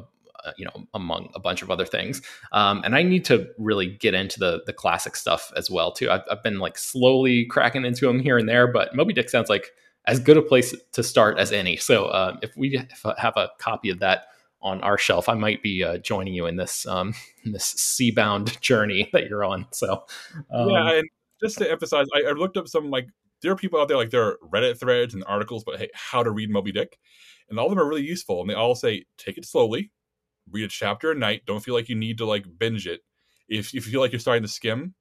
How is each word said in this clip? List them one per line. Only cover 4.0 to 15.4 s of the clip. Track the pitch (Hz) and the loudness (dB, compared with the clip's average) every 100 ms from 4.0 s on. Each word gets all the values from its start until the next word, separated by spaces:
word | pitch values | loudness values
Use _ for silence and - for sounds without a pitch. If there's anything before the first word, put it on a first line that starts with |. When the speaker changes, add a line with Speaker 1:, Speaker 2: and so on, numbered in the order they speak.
| 110 | 0
Speaker 1:
into | 92 98 - | 0 -2 -2
the, | 92 85 - | -2 -2 -6
the | |
classic | - 90 87 - - | -4 0 0 -4 -6
stuff | - 82 - 82 | -2 -2 -2 -8
as | 85 | -4
well, | 87 85 | -2 -2
too. | - - | -2 0
I've, | 95 - | 0 -2
I've | 104 | -4
been, | 117 98 | -4 -4
like, | 87 - | -6 -6
slowly | - 131 127 135 131 120 120 | -8 4 6 6 4 2 2
cracking | - 120 135 123 | 2 2 0 -2
into | 120 131 | 0 2
'em | 127 | 2
here | 135 120 | 2 2
and | 110 | 4
there, | 120 120 | 4 4
but | 117 - | 4 0
Moby | 127 190 | 0 0
Dick | 143 - | 0 0
sounds | 123 113 | 0 2
like | - - _ _ _ - | 0 -2 _ _ _ 0
as | 123 | 4
good | 131 156 | 8 8
a | |
place | 151 127 120 - _ | 8 4 4 -4 _
to | - | -4
start | - 127 104 - | 2 4 6 4
as | 101 | 0
any. | 101 90 80 | 0 -2 0
So, | - 110 101 | 2 2 2
uh, | 92 92 - | 0 -2 -4
if | 107 - | -10 -4
we | 135 | -2
have | 131 127 - 110 - | -2 -6 -8 -6 -2
a, | |
have | 117 107 | -2 0
a | 90 - | -2 -4
copy | 117 107 98 | -6 -4 -4
of | 90 | 0
that | 95 95 - _ _ _ | 2 0 -2 _ _ _
on | 98 95 | -8 -2
our | 101 101 | 0 2
shelf, | - 87 117 | 2 2 2
I | |
might | 113 | 2